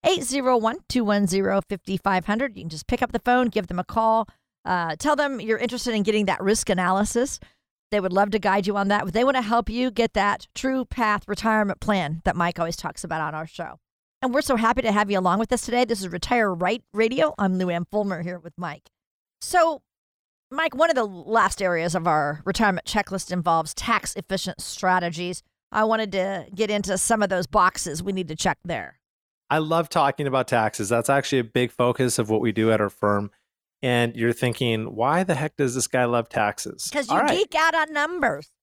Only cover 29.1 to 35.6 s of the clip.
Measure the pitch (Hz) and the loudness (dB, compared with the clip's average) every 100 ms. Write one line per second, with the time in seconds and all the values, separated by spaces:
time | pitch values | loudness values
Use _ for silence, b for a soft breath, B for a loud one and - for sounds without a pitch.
29.1 | _ _ _ _ 151 156 165 165 170 139 | _ _ _ _ -2 2 0 0 2 2
30.1 | 139 143 131 127 120 110 - 98 117 117 | 2 -2 0 0 2 0 -2 0 0 2
31.1 | 139 - 135 117 - 123 - 123 120 127 | 0 2 0 0 0 -2 2 0 2 0
32.1 | - 107 110 117 110 110 110 104 - 104 | 0 0 2 2 2 2 4 0 0 0
33.1 | 101 101 _ _ _ _ _ 131 123 120 | 0 -2 _ _ _ _ _ -2 2 0
34.1 | 117 117 117 123 113 123 110 110 104 123 | 0 0 2 -2 0 0 0 -4 -2 2
35.1 | 160 185 143 151 - | 2 2 0 -2 -2